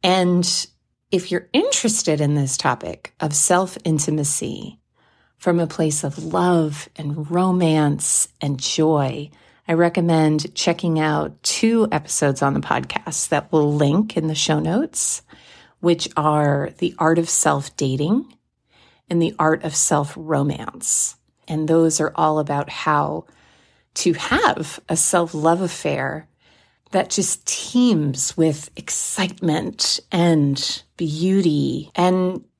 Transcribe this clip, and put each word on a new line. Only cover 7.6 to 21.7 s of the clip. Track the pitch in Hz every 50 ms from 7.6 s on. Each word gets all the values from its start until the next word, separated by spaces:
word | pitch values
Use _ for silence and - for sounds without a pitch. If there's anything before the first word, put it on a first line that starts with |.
| 175 160 156 156 151 147 147 - - - - - - - _ _
and | - 143 143 127
joy, | - - - - 156 156 160 147 139 131 131 143 147 147 - _ _ _ _ _ _
I | - 165
recommend | 165 175 170 170 180 170 170 165 160 156 156 156 151 147 - -
checking | - - 175 165 - - 170 160 156
out | 156 156 151 151 151 151 - _ -
two | - - - - 220 233 226 214 220
episodes | - 151 151 - - - 156 143 131 -
on | 139 139 143
the | 143
podcast | 147 - 147 147 139 - - - - - 156 - -
that | - 160 143 - -
we'll | - 156 147 147 147
link | 147 151 143 147 190 214 214 -
in | - 156
the | 160 156
show | - - - 156 151
notes, | 156 160 175 240 320 320 - - - - - - _ _ - - - - - - - _ _ _
which | - 175 170 165 - - -
are | 160 147 156 151 151 147 147 143 143 143 - -
The | - 175 180 -
Art | - 170 160 165 170
of | 165 165
Self-Dating | - - - 160 147 139 139 - _ - 143 135 131 135 147 165 214 269 - - - _ _ _ _ _ _ _ _ _ _ _ _ _ _ _
and | 175 170
The | 165 160 -
Art | - 156 156 160 160 -
of | 165 143
Self-Romance. | - - - - 147 147 147 - - 156 156 156 139 143 143 143 - 110 - - - - - - - - - - _ _ _ _ _ _
And | - 160 156 156
those | 151